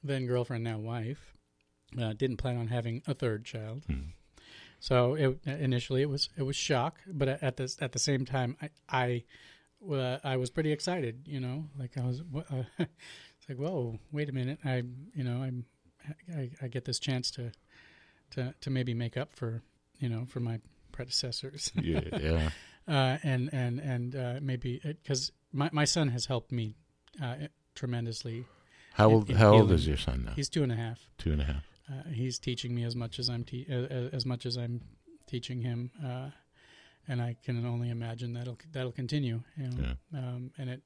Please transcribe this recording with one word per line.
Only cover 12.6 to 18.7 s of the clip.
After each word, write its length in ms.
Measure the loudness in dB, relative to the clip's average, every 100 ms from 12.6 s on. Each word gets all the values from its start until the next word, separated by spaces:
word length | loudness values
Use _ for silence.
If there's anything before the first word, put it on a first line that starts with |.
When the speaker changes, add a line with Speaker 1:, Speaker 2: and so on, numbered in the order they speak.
| -6
Speaker 1:
<laughs> 100 | -4
it's 680 | -4 _ -20 -20 -20 _ -12
like, 80 | -6
"Whoa, 420 | -4 -2 -4 -6 -8
wait 160 | -4 -4
a 20 |
minute. 280 | -2 -2 -4
I, 200 | -2 -2 -2 -8 -12
you 120 | -4 -2
know, 160 | -2
I'm, 220 | -2 -6 -10 _ _ _ -14 -14 -8
I, 160 | -6 -6 -6
I 60 | -6
get 160 | -6 -4
this 140 | -4
chance 300 | -2 -2 -2
to, 200 | -6 -10 -10 _ -20 -20 -20 -20 _ _
to, 220 | -6 -6 -6
to 80 |
maybe 240 | -2